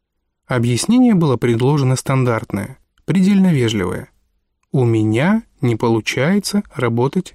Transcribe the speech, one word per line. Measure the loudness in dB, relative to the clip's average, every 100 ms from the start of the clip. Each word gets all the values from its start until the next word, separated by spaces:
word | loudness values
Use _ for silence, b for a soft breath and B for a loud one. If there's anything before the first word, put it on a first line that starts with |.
| _ _ _ _ -6
Объяснение | -2 0 -2 0 2 4
было | 4 2 0
предложено | 0 0 2 2 0
стандартное, | -2 -2 -2 0 -2 -4 -8 -8 -14 _ _
предельно | -2 2 4 4 4
вежливое. | 2 0 0 -4 -6 -12 _ _ _ _ _ -6
«У | -2
меня | 0 0 0 0 0 0 -4 -4
не | -2 0
получается | 0 0 -2 -2 0 0 -2 -4 -6
работать | -4 -2 0 -2 -2 -6